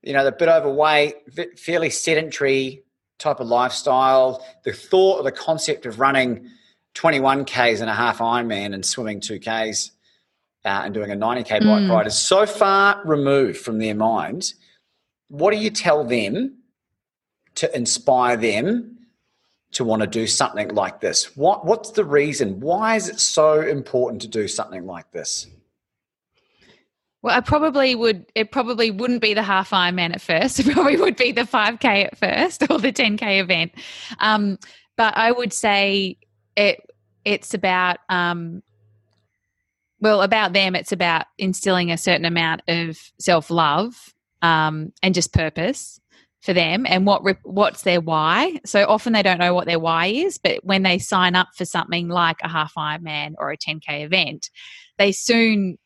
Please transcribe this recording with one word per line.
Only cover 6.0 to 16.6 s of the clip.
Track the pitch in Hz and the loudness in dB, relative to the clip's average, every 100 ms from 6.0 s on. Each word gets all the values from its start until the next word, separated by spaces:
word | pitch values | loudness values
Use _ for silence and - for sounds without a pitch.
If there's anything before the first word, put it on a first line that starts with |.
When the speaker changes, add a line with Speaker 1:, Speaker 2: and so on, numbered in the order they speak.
Speaker 1:
running | 135 139 127 110 - - _ _ _ | 2 4 0 -2 -10 -20 _ _ _
twenty-one | - 165 143 135 135 | -6 -2 0 2 0
Ks | 135 131 120 110 | -2 0 0 0
and | 113 | -2
a | |
half | 107 120 107 | -2 -2 0
Ironman | 117 120 120 101 101 | -2 -2 -2 -6 -6
and | 98 90 | -6 -6
swimming | - 110 101 | -6 -8 -8
two | - 104 | -10 -10
Ks, | 113 113 110 104 - _ _ _ _ _ _ _ | -6 -4 -4 -6 -8 _ _ _ _ _ _ _
uh, | 101 98 | -6 -4
and | 78 | -4
doing | 104 104 | -6 -6
a | 101 | -4
ninety | 110 123 | -2 -2
K | 107 107 | -2 2
bike | 107 107 | 4 4
Speaker 2:
Mm. | 101 | 4
Speaker 1:
ride | 110 107 | 2 2
is | - | -2
so | - 190 208 | 2 4 2
far | 208 196 196 196 202 | 2 4 6 4 2
removed | 165 151 139 139 123 - | 0 0 4 4 2 -2
from | - 110 | -6 -4
their | 110 | -2
mind. | 107 110 110 80 151 - - _ _ _ _ _ _ _ | 0 0 0 -4 -6 -8 -10 _ _ _ _ _ _ _
What | 143 180 | 0 0
do | 214 | 2
you | 214 | -2
tell | 214 180 151 | -2 2 2
them | 135 120 101 151 269 - | 2 0 0 -2 -4 -8